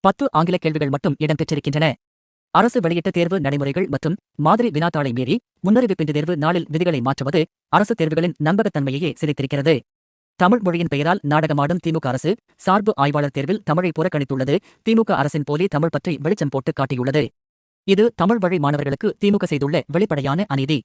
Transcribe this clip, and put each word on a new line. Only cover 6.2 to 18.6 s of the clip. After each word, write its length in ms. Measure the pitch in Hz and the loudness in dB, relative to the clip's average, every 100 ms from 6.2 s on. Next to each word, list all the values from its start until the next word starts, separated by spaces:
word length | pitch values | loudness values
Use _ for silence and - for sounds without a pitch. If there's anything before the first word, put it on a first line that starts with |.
| 156 175 | -2 -2
நாளில் 300 | 151 175 160 | 0 -2 -2
விதிகளை 300 | 156 180 147 | -2 0 0
மாற்றுவது 400 | 120 139 135 160 165 _ _ | -2 -2 0 0 -2 _ _
அரசு 220 | 160 208 | 0 0
தேர்வுகளின் 400 | 226 160 156 175 151 | 0 0 0 -2 0
நம்பகத்தன்மையையே 680 | 151 202 220 156 139 135 165 | 0 2 0 -2 -2 -2 -4
சிதைத்திருக்கிறது. 600 | 120 151 147 139 143 139 143 - _ _ _ _ _ | -4 -4 -2 -4 0 2 0 -2 _ _ _ _ _
தமிழ் 220 | 180 240 | 4 4
மொழியின் 260 | 190 170 170 | 2 -2 -2
பெயரால் 280 | 139 147 190 | -2 0 0
நாடகமாடும் 560 | 143 151 160 147 143 175 | 0 0 2 0 0 -2
தி 80 | 165 | -2
மு 80 | 160 | -2
க 80 | 139 | -2
அரசு 200 | 123 156 220 _ _ | -2 -2 -4 _ _
சார்பு 320 | - 196 208 202 | 0 2 2 0
ஆய்வாளர் 380 | 139 147 143 139 | 0 2 -2 -4
தேர்வில் 240 | 139 202 | -2 -4
தமிழை 260 | - 160 180 | 0 0 0
புறக்கணித்துள்ளது 640 | 156 156 156 139 135 131 160 _ _ | -2 -2 -2 -4 -2 0 0 _ _
தி 120 | - | 0
மு 100 | 226 | 2
க 100 | 220 165 | 2 0
அரசின் 300 | 143 156 147 | 0 -2 -4
போலி 200 | 147 196 | -2 0
தமிழ் 240 | 147 165 | 0 -2
பற்றி 200 | 147 - 151 | -2 -4 -4
வெளிச்சம் 340 | 143 214 147 | -2 -2 -2
போட்டு 180 | 135 131 | -2 -4
காட்டியுள்ளது. 500 | 147 135 131 123 135 120 _ _ _ _ _ - | -4 -2 -2 0 0 -2 _ _ _ _ _ 0
இது 200 | 190 226 - | 2 2 2
தமிழ் 240 | 175 233 | 0 2
வழி 160 | 185 | 0
மாணவர்களுக்கு 520 | 180 | 0